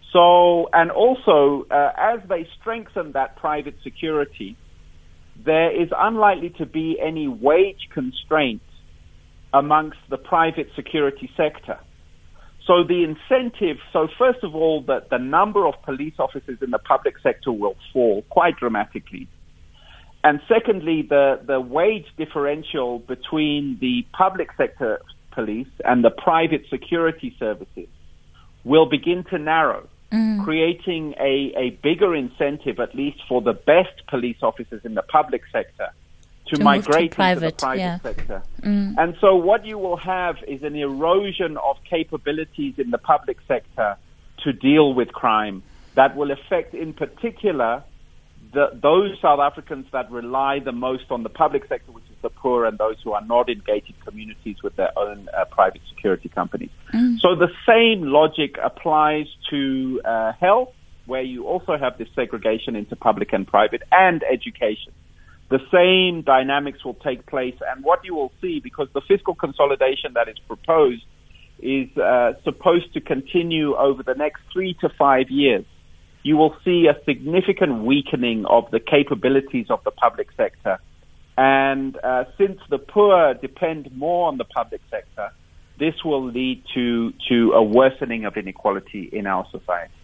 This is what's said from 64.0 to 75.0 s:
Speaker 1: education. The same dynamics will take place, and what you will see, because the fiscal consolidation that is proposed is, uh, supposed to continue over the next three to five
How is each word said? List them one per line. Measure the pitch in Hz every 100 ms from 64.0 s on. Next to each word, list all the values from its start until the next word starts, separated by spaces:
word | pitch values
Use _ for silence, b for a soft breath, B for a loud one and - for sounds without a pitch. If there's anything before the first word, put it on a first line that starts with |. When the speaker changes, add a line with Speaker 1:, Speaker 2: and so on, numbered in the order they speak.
| 185 165
Speaker 1:
education. | - 127 - 113 113 107 - - - b b b -
The | 131 131
same | 185 180 185 185 170
dynamics | 151 135 131 143 143 135 131
will | 120
take | 151 120 -
place, | 143 127 123 -
and | 131
what | 139 175 185
you | 165
will | 135 _
see, | 185 156
because | 127 - 139
the | 139
fiscal | - 196 - 170
consolidation | 165 131 143 135 131 135 143
that | 120 117
is | 107
proposed | - 107 - 160 143 120 - - _ b b -
is, | - 135 131 -
uh, | 90 123 120 135
supposed | - 139 - 175 170
to | 160
continue | - 131 135 180 170 160 151 135
over | 139 131
the | 127 127
next | 151 - -
three | 180 185 175
to | 160
five | -